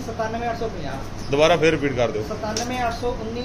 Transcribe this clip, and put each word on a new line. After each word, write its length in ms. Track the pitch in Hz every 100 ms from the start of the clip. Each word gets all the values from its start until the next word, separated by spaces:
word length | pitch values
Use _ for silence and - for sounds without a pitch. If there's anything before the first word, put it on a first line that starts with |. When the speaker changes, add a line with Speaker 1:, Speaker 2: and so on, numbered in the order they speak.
| -
Speaker 1:
ਸਤਾਨਵੇਂ 420 | 233 220 226 240
ਅੱਠ 100 | 233
ਸੌ 80 | 226
ਪੰਜਾਹ। 640 | 170 147 135 - - -
Speaker 2:
ਦੁਬਾਰਾ 240 | 139 160 170
ਫੇਰ 140 | 160
ਰਿਪੀਟ 220 | 156 139
ਕਰ 180 | 123 113
ਦਿਓ। 120 | 104
Speaker 1:
ਸਤਾਨਵੇਂ 540 | 107 208 214 220 240 254 233
ਅੱਠ 80 |
ਸੌ 160 | 233 247 247
ਉੱਨੀ 200 | 220 233